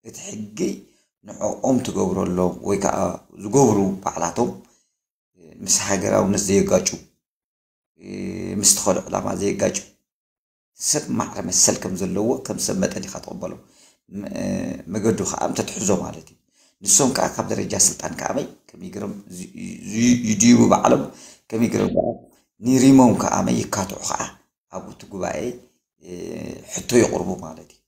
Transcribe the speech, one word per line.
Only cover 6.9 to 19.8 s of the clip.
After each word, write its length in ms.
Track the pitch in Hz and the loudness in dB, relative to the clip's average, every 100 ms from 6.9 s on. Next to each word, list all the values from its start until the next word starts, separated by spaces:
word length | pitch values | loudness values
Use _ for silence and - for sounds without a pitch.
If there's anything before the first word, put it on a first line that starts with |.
| - - _ _ _ _ _ _ _ _ _ 95 98 95 95 95 95 | -6 -16 _ _ _ _ _ _ _ _ _ -12 -8 -6 -6 -4 2
ምስ 160 | 98 | 4
ትኸልኦ 320 | - 101 90 | 4 2 0
ዕላማ 240 | - 95 98 | 0 -4 -2
ዘየጋጩ 440 | 95 98 - 98 - - _ _ _ _ _ _ _ _ _ | -2 -2 0 0 -2 -12 _ _ _ _ _ _ _ _ _
ሰብ 240 | - 151 - | -2 -2 -2
ማዕረ 300 | 113 - - | -4 -4 -6
መሰል 340 | 92 90 - 98 | -4 2 2 2
ከም 160 | 95 92 | -4 -4
ዘለዎ 340 | 95 95 110 131 | -4 -2 0 -2
ከም 180 | - 98 | -4 -6
ሰብ 180 | - 98 | -4 -2
መጠን 260 | 92 - | -2 -4
ኢኻ 100 | 95 - | -10 -12
ትቕበሎ። 360 | - 92 92 - _ _ _ _ _ | -14 -12 -12 -14 _ _ _ _ _
ም-፣ 180 | 95 101 95 95 95 87 - - | -14 -12 -8 -6 -6 -6 -10 -8
መገዱ 320 | 104 110 95 | -2 0 0
ከዓ 200 | 90 - | -4 -4
እንተትሕዞ 460 | - - - - 190 196 | -4 -4 -6 -4 -2 -2
ማለት 300 | - 82 - | -2 -12 -20
እዩ። 120 | _ _ _ _ _ | _ _ _ _ _
ንሶም 260 | 98 - 131 | 2 4 4
ከዓ 140 | 117 85 | 2 -2
ካብ 160 | - 95 | -2 -4
ደረጃ 260 | 101 98 98 | -4 -4 0
ስልጣን 360 | - - - - | 0 0 -10 -2
ከኣበይ 320 | - 139 - - _ | -2 0 -4 -12 _
ከም 140 | - | -18
ይግረም 320 | 92 98 101 98 - | -14 -10 -8 -10 -14
ዝ-፣ 220 | 90 90 95 95 90 | -16 -14 -12 -12 -12